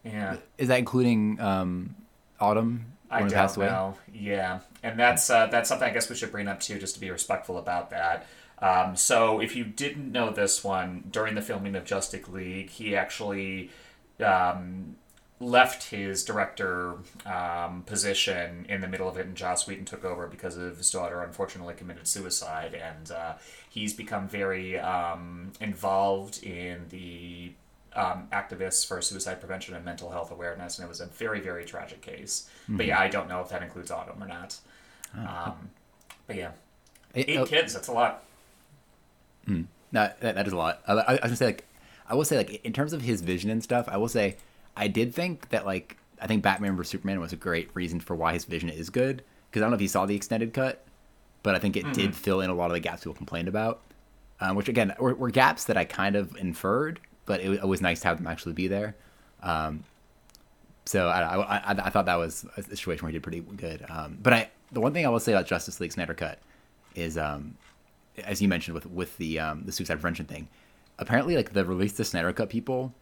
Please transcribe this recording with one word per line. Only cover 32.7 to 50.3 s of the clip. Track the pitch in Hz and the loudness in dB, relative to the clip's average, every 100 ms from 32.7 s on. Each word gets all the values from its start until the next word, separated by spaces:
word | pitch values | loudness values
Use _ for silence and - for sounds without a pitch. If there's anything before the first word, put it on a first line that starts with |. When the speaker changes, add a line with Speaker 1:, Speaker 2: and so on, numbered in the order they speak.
Speaker 2:
Mm-hmm. | 104 101 | 0 2
Speaker 1:
yeah, | 101 | 4
I | 95 | 4
don't | 101 90 | 0 -2
know | 90 | -6
if | 90 | -6
that | 90 | -8
includes | 87 90 87 | -8 -12 -8
Autumn | 85 - 101 | -8 -8 -12
or | 98 | -12
not. | 85 95 - - - - - - - | -12 -12 -14 -16 -20 -20 -20 -14 -10
Speaker 2:
Oh. | 107 85 85 | -8 -6 -8
Speaker 1:
Um, | 87 98 _ _ _ _ - - | -8 -16 _ _ _ _ -20 -10
but | 98 | -8
yeah, | 87 82 _ _ _ _ _ 123 | -8 -12 _ _ _ _ _ -2
Speaker 2:
It, | 131 | 0
Speaker 1:
eight | 151 | 2
Speaker 2:
oh. | 127 | 4
Speaker 1:
kids, | 151 160 | 4 2
that's | 101 - | -4 -2
a | |
lot. | 117 117 - - - - _ _ - _ _ _ _ _ _ - | 4 4 2 -14 -20 -20 _ _ -20 _ _ _ _ _ _ -4
Speaker 2:
Mm. | 90 85 _ _ | -2 -4 _ _
No, | - 104 - | 2 2 2
that, | 117 98 | -2 0
that | 101 | 0
is | |
a | 90 | 2
lot. | 80 - - | 0 0 2
I, | |
I, | 104 | 4
I | 117 | 6
was | 131 | 4
gonna | 117 117 | 2 2
say, | 120 | 2
like, | - - - - - - | 2 -10 -20 -20 -20 0
I | 123 | 2
will | 147 | 4
say, | 139 | 2
like, | 101 104 | 2 -2
in | 117 | -4
terms | 135 151 | -2 0
of | 160 | 0
his | 120 107 | 0 0
vision | 85 92 101 | 2 0 2
and | 113 | 0
stuff, | - 123 120 | 2 2 2
I | 98 | 0
will | 113 | 2
say, | 117 101 - - - - - | 2 2 0 -16 -20 -18 -2
I | 104 | 2
did | 104 120 | 2 2
think | 143 175 160 - | 0 -2 -4 -2
that, | 113 98 | 0 0
like, | 95 - - _ - | -4 -4 -20 _ -10
I | 98 | 2
think | 110 | 4
Batman | 98 95 101 92 | 6 4 2 0
versus | 87 | -2
Superman | 95 95 98 | -4 -2 -2
was | 78 | -4
a | 85 | -4
great | 92 85 82 | 0 0 -2
reason | 95 90 85 | -4 -2 -2
for | - 85 | -4 0
why | 82 | 2
his | 85 - | 0 -2
vision | 82 82 | -4 -4
is | 78 82 | -6 -2
good, | 123 131 135 - - _ | 0 0 0 -10 -20 _
'cause | 110 | 2
I | 110 | 2
don't | |
know | 117 | 4
if | |
you | 98 | 2
saw | 98 98 | 2 2
the | 101 | 0
extended | - | 0